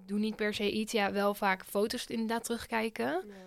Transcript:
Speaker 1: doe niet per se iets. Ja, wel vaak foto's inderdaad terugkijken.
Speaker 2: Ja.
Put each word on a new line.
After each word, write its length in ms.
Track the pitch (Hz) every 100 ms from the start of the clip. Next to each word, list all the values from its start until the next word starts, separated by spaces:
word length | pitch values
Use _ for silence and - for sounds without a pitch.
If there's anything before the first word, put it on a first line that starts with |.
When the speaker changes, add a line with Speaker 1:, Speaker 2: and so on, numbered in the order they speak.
| 190
Speaker 1:
doe 120 | 208
niet 180 | 214 214
per 180 | 214
se 160 | 208 202
iets. 220 | 214 220
Ja, 200 | 220 202
wel 220 | 196 202
vaak 300 | 202 202 185
foto's 420 | - 202 214 247 -
inderdaad 380 | 233 220 226
terugkijken. 800 | 226 233 - 226 226 220 233 330 214
Speaker 2:
Ja. 80 | 196